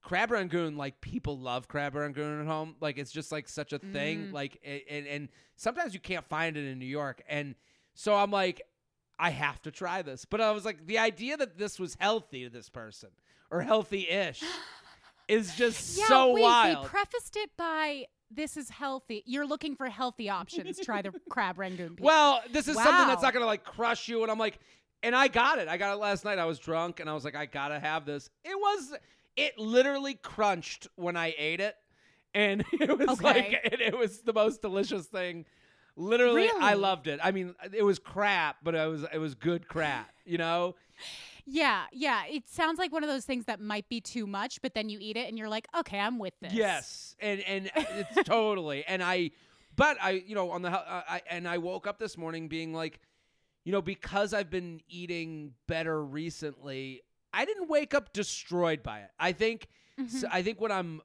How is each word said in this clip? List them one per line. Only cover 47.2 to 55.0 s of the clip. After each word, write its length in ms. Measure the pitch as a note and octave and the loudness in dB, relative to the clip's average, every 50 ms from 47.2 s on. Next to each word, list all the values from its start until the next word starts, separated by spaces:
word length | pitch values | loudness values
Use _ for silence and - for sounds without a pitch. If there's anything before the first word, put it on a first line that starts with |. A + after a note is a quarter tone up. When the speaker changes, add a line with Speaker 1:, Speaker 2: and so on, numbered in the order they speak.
Speaker 1:
And, 200 | G3+ G#3+ G3+ G3 G3 | -4 -2 -2 -2 -2
and 280 | F#3 G3 G3 F#3+ F#3+ - | -4 -4 -4 -4 -2 -2
Speaker 2:
<laughs> 40 | |
Speaker 1:
it's 500 | D#4 D4+ - - G#3 G3+ - A3+ E4 D4+ | -2 -2 -2 -4 -6 -6 0 2 0 2
totally. 580 | - - A#3 A3 G#3+ G#3 G3 E3 D3+ C#3+ C#3 D3+ | 4 4 4 4 4 2 0 0 -2 -4 -4 -2
And 160 | E3 F#3+ F#3 F3+ | -2 -2 0 0
I, 280 | F3 F#3 F#3 F3+ D3+ - _ _ _ _ _ _ _ - | 0 2 2 0 -2 -4 _ _ _ _ _ _ _ 2
but 200 | - C4+ D4+ C#4+ A3 F#3+ | 4 4 4 6 2 0
I, 100 | F#3+ F#3+ | 0 0
you 220 | F#3+ F3+ G3 G#3+ | 0 -4 -4 -4
know, 160 | G#3 F#3 F3 | -4 -2 -2
on 120 | E3+ F3 F3+ | -4 -4 -2
the, 80 | F3+ | -2
hel-, 140 | F3 F#3+ D#3+ | -2 -2 -2
uh, 160 | E3 F3+ F3+ D#3+ D#3 | -4 -8 -8 -6 -6
I, 140 | F3 F3+ - - | -6 -8 -6 -8
and 160 | E3+ F3 F3 | -8 -6 -4
I 120 | F3 F3 F3 | -4 -4 -2
woke 280 | E3 F3+ F#3 F#3 - | -4 -4 -6 -6 -6
up 120 | G3+ G3+ _ | -6 -6 _
this 180 | A3+ G#3+ - | -8 -8 -8
morning 320 | E3+ E3 D#3+ D#3+ E3 D#3+ D#3 | -8 -8 -8 -6 -6 -8 -6
being 240 | D#3+ E3 E3 D#3+ D#3+ | -6 -6 -6 -6 -6
like, 260 | D#3+ D#3+ D#3+ - - _ _ _ _ _ _ _ _ _ _ _ _ _ | -4 -6 -6 -8 -12 _ _ _ _ _ _ _ _ _ _ _ _ _
you 60 | E3+ F#3+ | 0 0
know, 100 | G3 F3+ | 0 0
because 520 | E3+ G3 - - - - G3 G#3 G3+ G#3 | -2 -6 -6 -8 -4 0 0 0 2 0
I've 160 | G#3 G3 D#3+ | -2 -2 -2
been 300 | E3+ F#3 F3 F3 E3 D#3+ _ _ | -4 -6 -6 -6 -12 -14 _ _
eating 640 | E3+ F3 | -14 -12